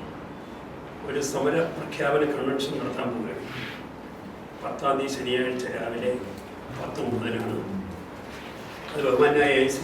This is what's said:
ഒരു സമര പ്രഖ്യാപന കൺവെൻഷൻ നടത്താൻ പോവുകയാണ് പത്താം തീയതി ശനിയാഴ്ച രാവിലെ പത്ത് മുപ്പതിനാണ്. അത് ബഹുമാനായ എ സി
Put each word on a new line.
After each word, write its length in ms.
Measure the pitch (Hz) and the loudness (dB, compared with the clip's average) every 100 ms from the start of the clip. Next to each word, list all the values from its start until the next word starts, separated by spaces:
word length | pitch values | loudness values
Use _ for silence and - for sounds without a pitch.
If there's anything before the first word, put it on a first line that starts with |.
| - - - - - - - - - - 143 | -8 -10 -12 -12 -12 -12 -12 -12 -12 -10 -4
ഒരു 120 | 147 139 | -2 0
സമര 240 | 139 135 165 - | 2 4 4 2
പ്രഖ്യാപന 480 | - - - 143 151 151 | -2 -6 0 4 4 4
കൺവെൻഷൻ 420 | 139 127 - - 127 | 2 2 2 0 -2
നടത്താൻ 300 | 123 127 - | -2 -2 -2
പോവുകയാണ് 320 | 117 110 - - - - - - - - - - - - - | -2 -4 -4 -6 -6 -8 -8 -12 -12 -12 -12 -12 -12 -12 -8
പത്താം 340 | - - 139 135 | -6 0 2 4
തീയതി 120 | 135 - | 2 0
ശനിയാഴ്ച 500 | 123 127 127 123 123 | 2 2 2 0 -2
രാവിലെ 360 | 117 113 117 127 123 98 - - - - - | -2 -2 0 0 0 -2 -10 -12 -12 -10 -8
പത്ത് 220 | - - | -6 -2
മുപ്പതിനാണ്. 540 | 117 110 113 110 110 - 98 98 - - - - - - - - - - - | 0 0 0 0 0 -2 -2 -4 -4 -8 -10 -12 -12 -12 -12 -12 -12 -10 -6
അത് 80 | 147 | 0
ബഹുമാനായ 460 | 135 123 147 147 143 131 | 4 8 8 8 8 6
എ 20 | 131 | 6
സി 80 | - | 2